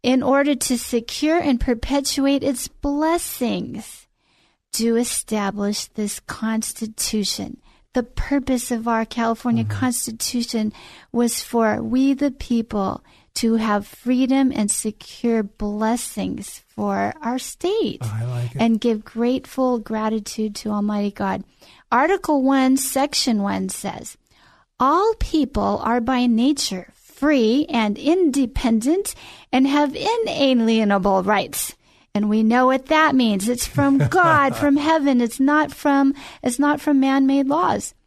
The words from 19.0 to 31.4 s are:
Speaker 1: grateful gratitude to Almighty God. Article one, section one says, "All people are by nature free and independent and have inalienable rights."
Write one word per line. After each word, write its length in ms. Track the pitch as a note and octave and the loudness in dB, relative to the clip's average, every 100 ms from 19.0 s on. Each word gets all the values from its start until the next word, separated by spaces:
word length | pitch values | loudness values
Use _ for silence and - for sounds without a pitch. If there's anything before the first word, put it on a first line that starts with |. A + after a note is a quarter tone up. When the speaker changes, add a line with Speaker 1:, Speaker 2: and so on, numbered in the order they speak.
Speaker 1:
grateful 760 | - A3+ A#3+ C4 - - B3+ B3 | -6 -2 -2 -2 -4 -2 0 0
gratitude 760 | G#3 A3 A3 A3 G#3 - G#3+ G#3 | -4 -4 -2 -4 -6 -6 -6 -4
to 80 | G#3+ | -6
Almighty 400 | G#3 G#3 G#3 G3+ | -2 -2 -2 -2
God. 320 | G3+ G3 F#3+ - _ - - _ | -4 -4 -4 -8 _ -20 -20 _
Article 500 | A#3+ D4+ F#4+ - D4 | 2 2 2 2 2
one, 340 | C4 C4+ C4 C4+ | 4 4 4 2
section 680 | - C4 C#4+ - - A3 | 2 0 0 0 0 0
one 260 | G3+ F#3+ F#3+ | 0 -2 -6
says, 460 | - G3 - - - _ _ _ _ _ _ | -6 -10 -10 -14 -20 _ _ _ _ _ _
"All 340 | B3+ E4 G#4+ A4+ | 2 4 2 0
people 640 | - D#4+ C4 G#3+ G3+ G#3 | 0 0 0 0 0 -2
are 180 | - A#3+ | 0 0
by 260 | A#3 B3+ B3 | 0 2 2
nature 680 | A3+ B3+ C#4+ - F#3 - | 4 2 0 -4 -6 -10
free 720 | _ _ - C#4+ C#4+ A3 B3+ D#4+ | _ _ -2 2 4 4 2 0
and 300 | B3+ G#3+ G#3 | 0 0 0
independent 1160 | - F4+ E4+ C#4 B3 - A#3+ A3+ A#3+ F4+ G4+ - - - - | 0 2 2 2 0 0 0 2 2 0 -2 -10 -20 -20 -2
and 160 | B3+ C4+ | 2 4
have 300 | C#4+ D4 - | 4 2 0
inalienable 1300 | - A#4 A4 - C#4 B3+ A3+ A3 G#3 G3+ G3 F#3+ | -2 -2 -2 0 2 4 4 2 2 2 2 2
rights." 500 | F#3+ G#3 | 2 0